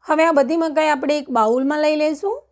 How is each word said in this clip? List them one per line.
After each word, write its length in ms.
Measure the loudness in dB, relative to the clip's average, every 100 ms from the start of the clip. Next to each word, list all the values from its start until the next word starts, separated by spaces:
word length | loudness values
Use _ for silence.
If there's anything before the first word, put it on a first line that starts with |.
| -2
હવે 180 | 2
આ 80 | 4
બધી 240 | 4 2 0
મકાઈ 320 | -2 0 0
આપણે 300 | 0 -2 -4
એક 120 | -2
બાઉલમાં 500 | 0 2 2 0 0
લઈ 160 | 0 0
લઈશું 460 | -2 -2 -6 -6 _